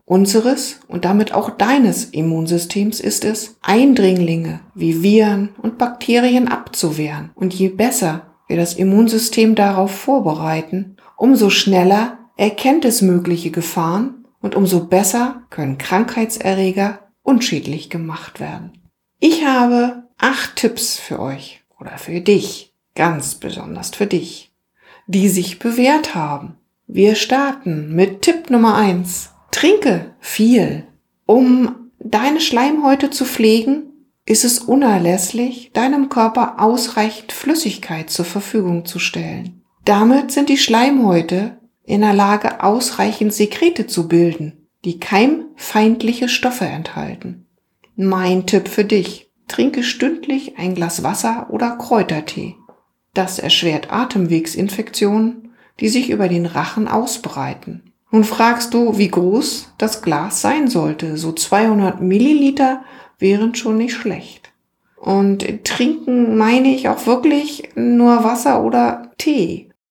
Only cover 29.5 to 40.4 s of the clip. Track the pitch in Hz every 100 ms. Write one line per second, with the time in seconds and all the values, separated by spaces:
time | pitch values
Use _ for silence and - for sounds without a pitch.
29.5 | - 311 415 311 175 - _ - - 226
30.5 | 247 156 147 - _ _ _ - 226 254
31.5 | 254 247 - - _ 220 - 269 302 -
32.5 | 233 262 302 285 277 277 - 254 - 220
33.5 | 226 220 285 - - _ _ - 220 240
34.5 | 240 - 254 269 196 170 185 - 233 247
35.5 | - - - 254 285 269 - 226 233 -
36.5 | - 220 247 - - 214 - - - -
37.5 | 320 320 - - 160 156 - 175 202 196
38.5 | 220 180 170 170 180 - 170 165 139 120
39.5 | - _ _ - 202 220 269 277 -